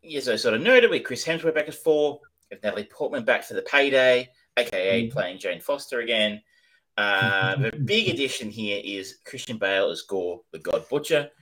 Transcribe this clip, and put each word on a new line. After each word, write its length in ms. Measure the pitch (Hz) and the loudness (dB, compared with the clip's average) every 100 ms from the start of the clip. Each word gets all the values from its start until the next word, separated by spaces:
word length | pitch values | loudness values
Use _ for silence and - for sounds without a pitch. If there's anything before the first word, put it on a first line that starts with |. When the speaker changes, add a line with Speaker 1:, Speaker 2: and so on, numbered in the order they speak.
Speaker 1:
yeah, 180 | 160 143 | -10 -6
so 140 | 123 110 | -2 0
sort 180 | 123 110 | 0 2
of 60 | |
noted 280 | 196 254 226 | 6 6 6
with 140 | 147 | 4
Chris 220 | - 123 - | -4 -6 -4
Hemsworth 300 | 160 160 151 | -2 0 0
back 120 | 151 | -2
as 100 | - | -2
Thor, 420 | 160 151 147 147 _ _ - | 2 4 2 -2 _ _ -20
with 120 | 104 | -8
Natalie 240 | 104 98 107 | -4 -4 -6
Portman 320 | - 147 143 | -6 -4 -2
back 200 | 113 113 | 0 0
for 100 | - | 0
the 80 | 104 | -8
payday, 680 | - 143 139 131 127 123 127 _ _ - | 0 2 4 6 6 4 0 _ _ -2
A 60 | 120 | -2
K 240 | 95 95 | 0 0
A 140 | 98 113 | 0 0
Speaker 2:
Mm-hmm. 60 | |
Speaker 1:
playing 260 | 123 90 92 | -4 -6 -6
Jane 220 | 95 85 | -6 -6
Foster 380 | - 143 - 120 | -4 -6 -4 -6
again. 400 | 117 110 104 104 _ _ _ _ _ - | -2 0 0 -2 _ _ _ _ _ -2
Uh, 580 | 104 98 98 98 95 95 | 2 2 2 2 0 0
the 160 | 113 | -2
Speaker 2:
<laughs> 140 | 147 135 | -2 0
Speaker 1:
big 240 | 220 196 | 0 0
addition 400 | 165 135 - 110 | -2 -2 -4 -8
here 320 | 107 104 101 | -8 -6 -6
is 340 | 95 101 95 - - | -6 -10 -10 -16 -16
Christian 320 | 131 - 110 | -12 -10 -4
Bale 320 | 98 98 85 | 0 2 2
as 120 | 82 | -2
Gore, 380 | - 98 90 87 _ | -6 -4 -4 -6 _
the 80 | 80 | -12
God 280 | 90 - - | -2 -2 -2
Butcher. 400 | 147 147 151 143 _ | -4 0 0 0 _